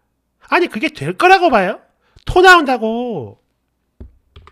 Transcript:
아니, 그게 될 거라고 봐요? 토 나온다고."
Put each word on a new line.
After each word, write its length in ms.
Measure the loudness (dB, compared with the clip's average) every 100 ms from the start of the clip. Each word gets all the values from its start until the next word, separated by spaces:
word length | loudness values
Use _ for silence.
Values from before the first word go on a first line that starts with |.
| _ _ _ _ _
아니, 180 | -2 -2
그게 220 | -4 -8
될 240 | -8 -10 -2
거라고 320 | 2 2 2
봐요? 300 | 0 -2 -6 _ _ _ _ -4
토 160 | 2
나온다고." 960 | 6 6 4 -2 -4 -6 -8 -10 -12 -18 _ _ _ _ _ _ -20 _ _ -20 -20